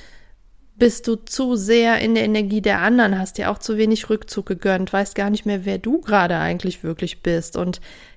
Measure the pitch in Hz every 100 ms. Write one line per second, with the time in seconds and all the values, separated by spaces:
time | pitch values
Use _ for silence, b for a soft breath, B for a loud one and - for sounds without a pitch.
0 | B B B - - - - - 240 226
1 | - 220 - - 262 240 196 233 233 226
2 | 220 226 220 214 202 214 208 196 190 247
3 | 214 190 190 - 196 202 - 214 220 220
4 | - 214 - - 196 180 196 185 185 190
5 | 202 - 202 208 208 196 196 190 220 320
6 | 311 208 175 165 160 175 185 - 160 165
7 | 175 - - 170 165 - 175 180 B B
8 | B